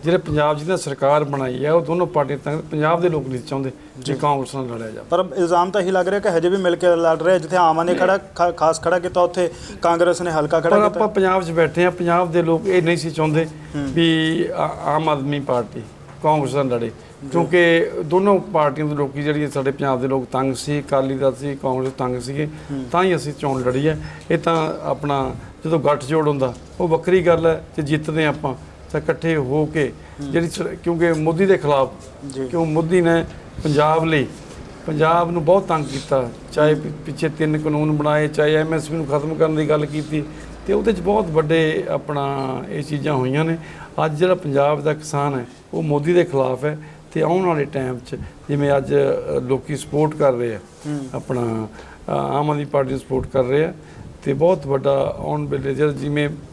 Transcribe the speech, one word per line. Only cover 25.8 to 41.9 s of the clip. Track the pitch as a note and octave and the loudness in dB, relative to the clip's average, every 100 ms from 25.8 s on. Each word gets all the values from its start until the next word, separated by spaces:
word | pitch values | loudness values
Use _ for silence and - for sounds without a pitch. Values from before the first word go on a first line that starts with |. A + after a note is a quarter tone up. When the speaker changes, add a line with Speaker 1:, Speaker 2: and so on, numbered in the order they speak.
| C#3 D3 C3 D#3+ D3+ | 2 0 0 0 2
Speaker 1:
ਹੁੰਦਾ | C#3+ C3 A#2 - - | 2 -2 -4 -16 -4
ਉਹ | F3+ | 0
ਵੱਖਰੀ | D#3+ D#3 F#3 F3 | 2 4 4 6
ਗੱਲ | E3 E3 | 4 4
ਹੈ, | D#3+ - - | 0 -4 -6
ਜੇ | |
ਜਿੱਤਦੇ | D3 D3+ D#3 D#3 D#3 | -2 -2 0 0 0
ਆਪਾਂ | C#3 C#3+ B2 - - - | 0 -4 -6 -12 -20 -6
ਤਾਂ | D#3 | -4
ਇਕੱਠੇ | D#3 D#3 E3 D#3+ | -2 -2 0 0
ਹੋ | B2+ D3 D#3 | 0 0 0
ਕੇ | D#3 C3 - - - | 0 -2 -4 -18 -12
Speaker 2:
ਹੂੰ। | C#3+ | -2
Speaker 1:
ਜਿਹੜੀ | C#3+ E3+ | -2 -2
ਸਰ-, | - F3+ - | -4 -6 -4
ਕਿਉਂਕਿ | - E3+ E3+ | -4 2 2
ਮੋਦੀ | D#3+ D#3 E3 F#3+ | 2 0 2 4
ਦੇ | F#3 | 4
ਖਿਲਾਫ, | D3 C#3+ C3 - - - C#3+ C3 | 4 2 2 -2 -18 -16 -12 -8
Speaker 2:
ਜੀ। | C3 | -4
Speaker 1:
ਕਿਉਂ | E3+ E3 | -2 0
ਮੋਦੀ | D#3 D#3+ F3+ | 0 2 4
ਨੇ | E3 E3 D#3+ - - - | 4 2 0 -8 -16 -6
ਪੰਜਾਬ | D#3+ C#3+ D3+ D#3+ D#3+ | 0 4 4 4 2
ਲਈ, | D#3 B2 - - - - - - | 0 0 -6 -16 -16 -16 -12 -6
ਪੰਜਾਬ | D#3 D#3 E3+ E3+ | 2 4 4 2
ਨੂੰ | F3 D#3 | 0 4
ਬਹੁਤ | F#3+ F#3+ | 4 4
ਤੰਗ | D#3+ C#3 | -2 -2
ਕੀਤਾ, | C3+ - C#3 A#2+ A2+ - | -6 0 0 0 -6 -8
ਚਾਹੇ | - D3+ D3+ | 2 4 4
ਪਿ-, | D3+ - - | -2 -10 -10
ਪਿੱਛੇ | C#3+ D#3+ | -4 -4
ਤਿੰਨ | D#3 D#3 D#3 | 0 0 0
ਕਾਨੂੰਨ | D#3 D3+ D3+ | 0 0 2
ਬਣਾਏ, | D3+ D3 D3+ D3+ | 2 2 2 2
ਚਾਹੇ | D3+ D3+ D#3 | 2 2 4
ਐਮ | D#3 | 2
ਐਸ | D#3+ D3+ | -2 -2
ਪੀ | D#3+ | -4
ਨੂੰ | D3+ | -2
ਖਤਮ | D3+ D3 D#3 | -2 -2 0
ਕਰਨ | D#3 D#3 | 2 2
ਦੀ | D3 | 2
ਗੱਲ | D3+ D3+ | 0 0
ਕੀਤੀ | D3+ C#3+ D3+ D3 - - - - | -4 -4 -4 -4 -10 -16 -14 -2
ਤੇ | |
ਉਹਦੇ | G3+ G3+ | 0 2
'ਚ | F#3+ | 0
ਬਹੁਤ | F3 G#3 F#3 | 0 0 2
ਵੱਡੇ | D#3 D3+ E3 D#3 D#3 | 0 2 2 2 0
ਆਪਣਾ | - | -2